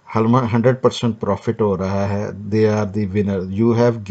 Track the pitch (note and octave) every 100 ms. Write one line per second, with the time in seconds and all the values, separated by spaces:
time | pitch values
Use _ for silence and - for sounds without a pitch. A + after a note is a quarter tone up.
0 | - A2+ A2 B2+ A#2+ A#2 A#2+ B2 B2 -
1 | A#2+ G#2+ G2+ F#2+ - A2+ G#2 F#2 F#2+ G2
2 | G2+ G2+ G#2 F#2+ G#2 A2 G#2+ G#2+ G2+ G#2
3 | G2+ G2+ G2+ G2 F#2 G2 A#2 A#2 A#2+ A#2
4 | G2